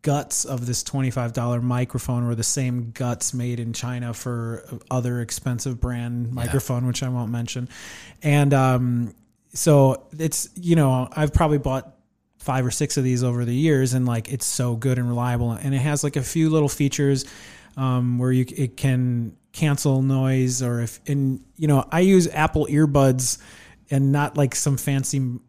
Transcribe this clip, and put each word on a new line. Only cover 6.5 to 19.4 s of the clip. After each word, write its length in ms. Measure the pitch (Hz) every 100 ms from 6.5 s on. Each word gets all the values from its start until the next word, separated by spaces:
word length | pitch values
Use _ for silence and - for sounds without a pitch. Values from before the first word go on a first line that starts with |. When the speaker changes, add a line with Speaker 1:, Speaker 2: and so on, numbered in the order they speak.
| 135 - 123 123
Speaker 1:
which 160 | 120
I 60 | 131
won't 220 | 123 117
mention. 360 | 120 117 127 123 - - - - -
And, 320 | 151 147 143
um, 600 | 139 131 127 123 120 117 - _ _ _
so 520 | - - 147 135 131 - 151
it's, 320 | 160 - - -
you 200 | 175 165
know, 320 | 139 127 127 -
I've 180 | 151
probably 240 | - 160 147
bought 280 | 131 131 - _ _ _ _ _
five 260 | - 131 123
or 60 |
six 260 | - 147 -
of 60 |
these 200 | 127 127
over 200 | 127 120 120
the 100 | 123 160
years, 260 | 139 131 127
and, 100 | 123
like, 260 | 117 110
it's 140 | 139 -
so 300 | - 123 117
good 220 | 131 123
and 80 | 123
reliable, 440 | 120 123 120 120
and 200 | 113 135
it 60 | 135 143
has, 140 | 147
like, 120 | 147 143
a 40 | 127 165
few 140 | 160
little 200 | 156 143
features, 560 | - 143 - 139 135 - - - - - -
um, 420 | 131 127 123 123
where 120 | 127
you, 140 | 127 123 -
it 220 | 131 -
can 580 | 135 127 127 120 113 -